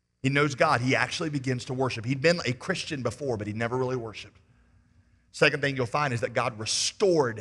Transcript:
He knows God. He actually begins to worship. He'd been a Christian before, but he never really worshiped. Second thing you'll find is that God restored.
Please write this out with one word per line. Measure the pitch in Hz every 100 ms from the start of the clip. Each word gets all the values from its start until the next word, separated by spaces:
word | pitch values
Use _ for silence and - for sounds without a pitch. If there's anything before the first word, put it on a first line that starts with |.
| _ _
He | 135
knows | 143 147 123
God. | 160 127
He | 123 120
actually | 123 - 165
begins | 147 123 127 -
to |
worship. | 131 131 113
He'd | 110 135
been | 160 175
a | 120
Christian | 127 - 175 - 147
before, | 120 - 143 113
but | 104
he |
never | 104 117 127
really | 127
worshiped. | 131 113 101 - - _ _ _ _ _ _ _ _ _
Second | - 151 143
thing | 139 131
you'll | 120
find | 147 147
is | 117
that | 110
God | 113 123 110
restored. | 110 - - - 202 165 127 104